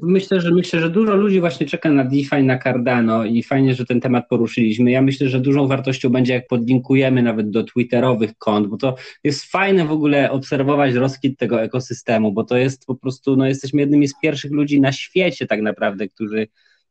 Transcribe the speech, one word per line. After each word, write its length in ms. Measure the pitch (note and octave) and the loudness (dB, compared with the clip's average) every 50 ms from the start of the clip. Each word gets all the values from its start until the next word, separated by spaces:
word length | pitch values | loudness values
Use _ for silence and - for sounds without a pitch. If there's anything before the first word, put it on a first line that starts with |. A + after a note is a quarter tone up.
myślę, 380 | D#3 E3+ F#3 F#3+ F#3+ - G3+ F#3 | -2 0 0 0 0 0 -2 0
że, 100 | E3+ E3+ | 2 2
myślę, 300 | E3+ F3+ F3 - - E3 | 2 2 2 0 -2 -2
że 100 | E3 E3 | -2 0
dużo 240 | E3+ G#3 A3+ G#3+ G3+ | 0 0 2 2 2
ludzi 240 | G3 G#3+ G#3 F#3+ F#3 | 2 2 2 2 2
właśnie 260 | E3+ E3+ - - D3+ | 2 0 -2 -4 -6
czeka 240 | C#3 - - - D#3+ | -6 -4 -2 0 2
na 140 | D3 C#3 C3 | 2 2 2
DeFi, 380 | B2+ C3+ C#3+ C#3 - D#3 C#3+ | 2 0 -2 -2 0 0 2
na 160 | C3+ C3 B2+ B2+ | 2 2 2 0
Cardano 680 | - C3 B2 B2+ A#2+ C3 B2 A#2+ A#2 A2+ A2 A2+ A2 | 0 -2 -2 0 0 0 0 2 2 2 0 0 0
i 180 | G#2+ A#2 A#2 | 0 -2 -2
fajnie, 320 | A#2 - C3+ C3+ C3+ C3 B2+ | -2 0 0 2 2 2 0
że 100 | B2 B2 | 0 -2
ten 140 | - B2 A#2+ | -2 -2 0
temat 280 | - B2+ B2 A#2+ - - | 0 0 0 0 0 0
poruszyliśmy. 600 | B2+ A#2 A#2 A2+ - - A2+ A2 G#2+ A#2 B2 B2 | 0 0 0 0 0 0 0 2 2 2 2 2
Ja 120 | B2 C3 | 4 4
myślę, 260 | C3+ C3+ C3+ - C#3+ C3 | 2 2 2 0 -2 0
że 120 | B2+ C3 | 0 0
dużą 280 | B2+ C#3 C#3 D3 C#3 C3 | 2 2 2 2 2 0
wartością 400 | C3+ B2+ B2 C#3 C3 - - B2+ | 0 -2 -2 -4 -4 -2 0 2
będzie, 220 | B2 B2+ B2 B2 B2+ | 2 2 2 2 0
jak 120 | B2 B2 | -2 -2
podlinkujemy 760 | - B2+ A#2+ A#2 A#2+ C3 B2 B2 - C3+ C3+ C3+ C3 C3 B2+ | -2 -4 -2 0 2 0 0 2 2 2 2 4 2 2 2
nawet 280 | A#2+ A#2 A2 A2 G#2+ G#2+ | 2 0 0 -2 -2 -2
do 140 | G2 A2+ A2 | -2 -2 -4
twitterowych 720 | - - B2 A#2+ - B2 A#2+ B2 C3 B2 A2 A2+ G#2 - - | -2 -2 -2 -2 0 0 0 2 2 0 0 -2 -4 -6 -6
kont, 280 | - A2 G#2 G#2+ G#2 | -4 0 0 0 0
bo 100 | G2+ A2 | -2 -4
to 180 | F#2+ - C3 B2+ - - - - _ - | -4 -4 -4 -4 -6 -12 -20 -10 _ -4
jest 200 | D3 C#3 - - | -4 -4 -4 -6
fajne 400 | - - F3+ G3 G3 G3 F#3 E3 | -6 -4 -2 0 2 2 2 2
w 80 | D3 | 0
ogóle 380 | D#3 D#3 D3 D3 D3 C#3+ C#3 - | 0 0 0 2 2 2 2 0
obserwować 640 | C3+ C3+ C3 - D3+ C3+ C3+ C3+ D3 C#3+ C#3+ C3 A#2+ | -2 -4 -4 -4 -2 -2 0 0 2 2 2 2 2
rozkwit 440 | B2 C3 C3 C3 - - C3+ B2 - | 0 0 -2 -2 -2 -4 -4 -2 -4
tego 240 | B2 G#2 A#2 A2+ | -2 -2 0 -2
ekosystemu, 680 | A2+ A2 - B2+ - - A#2+ - - - A#2 A2 A2 G#2+ | -2 -2 -4 -6 -6 -8 -10 -8 -4 -2 0 0 0 0
bo 120 | G2 A2 A2 | -2 -2 -2
to 120 | - B2 | -2 0
jest 300 | B2 B2+ C3+ C3 - _ | 0 0 -2 -4 -6 _
po 80 | - B2+ | -10 -10
prostu, 420 | - - C3 C3 - - C#3 C3+ | -8 -8 -8 -10 -4 -2 0 0
no, 100 | C3+ C3+ | 2 2
jesteśmy 340 | C3 C3+ C3+ - C3 C#3 D3 | 0 -2 -4 -4 -2 -2 0
jednymi 280 | C#3+ C#3+ D3 D3 C#3+ C#3 | 2 2 4 2 2 2
z 60 | - _ | -2 _
pierwszych 300 | - D#3 D3+ C#3 - C#3 | -4 -4 -4 -4 -6 -4
ludzi 280 | D3 D3 D3 C#3+ D3 C#3+ | -2 -2 -2 0 2 2
na 120 | C#3 C3+ | 2 2
świecie 540 | C3+ - - - - F3+ - - - - B2+ | 0 -2 -6 -4 -2 0 0 0 -2 -4 -4
tak 160 | - A2 G#2 | -4 -2 -2
naprawdę, 460 | G#2+ G#2+ G2+ - G#2+ G#2+ G2+ F#2+ G#2+ F#2 | -2 -2 -4 -2 -4 -4 -4 -6 -8 -8
którzy, 380 | - - A2 G#2 G#2+ A2 A2 - _ _ _ _ _ _ _ _ | -8 -10 -8 -6 -4 -4 -6 -6 _ _ _ _ _ _ _ _